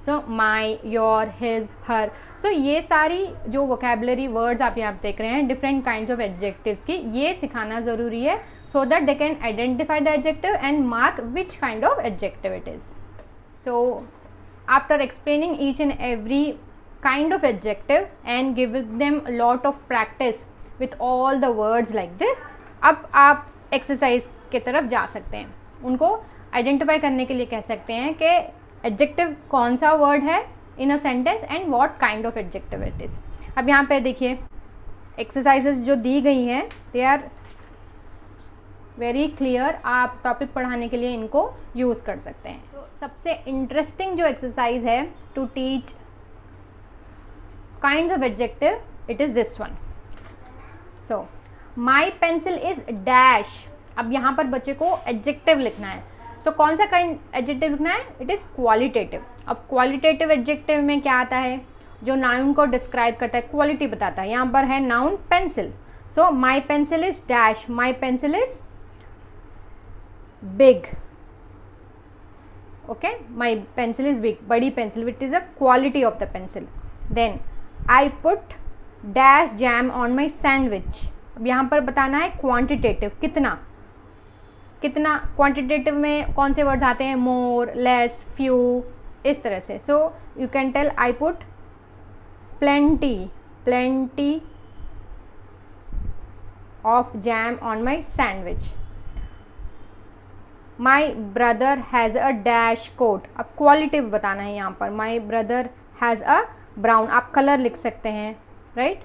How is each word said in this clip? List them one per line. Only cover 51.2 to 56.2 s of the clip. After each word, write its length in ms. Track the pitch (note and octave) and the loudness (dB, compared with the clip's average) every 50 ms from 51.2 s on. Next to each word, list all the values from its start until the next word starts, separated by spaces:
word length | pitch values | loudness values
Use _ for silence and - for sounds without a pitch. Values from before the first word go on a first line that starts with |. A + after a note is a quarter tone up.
| F#3+ - - - - - - - - - - A#3+ | -6 -10 -16 -20 -20 -20 -20 -20 -20 -16 -10 -4
my 320 | A#3+ B3+ C4 C#4+ D#4+ F#4+ F#4 - | 2 4 4 4 4 2 0 0
pencil 360 | - E4 E4 E4 D#4+ F#4+ F4+ - - F4 | 0 0 0 0 -2 -2 -4 -2 -2 -4
is 100 | F#4+ C#4 - - A#3+ G3+ F#3+ | -6 -6 -8 -10 -10 -6 -2
dash। 480 | B3 B3+ B3+ B3+ C4 B3 G#3+ G#3 - - - - - - - - - - | 4 6 8 8 8 6 4 2 -2 -12 -16 -18 -18 -20 -20 -20 -14 -8
अब 140 | - A#3+ A3+ B3+ | -8 -4 -2 -2
यहाँ 200 | C4+ B3 C4+ C4+ | 0 2 2 2
पर 100 | C#4+ D#4 | 2 0
बच्चे 260 | B3+ B3 C4 B3+ C#4 C#4 | 0 -2 -4 -4 -6 -4
को 240 | - D#4 F4 F#4 - - | -2 0 0 0 -2 -2
एडजेक्टिव 520 | - A#3+ G#3+ G#3 C#4+ C#4+ C#4+ - E4+ D#4+ C#4 | -6 -6 -4 -4 -4 -6 0 2 4 4 4
लिखना 280 | C4 A3 - G3+ G3+ | 2 -2 -4 -8 -12
है। 160 | G3 F#3 F#3 - - - - | -12 -12 -12 -14 -18 -20 -20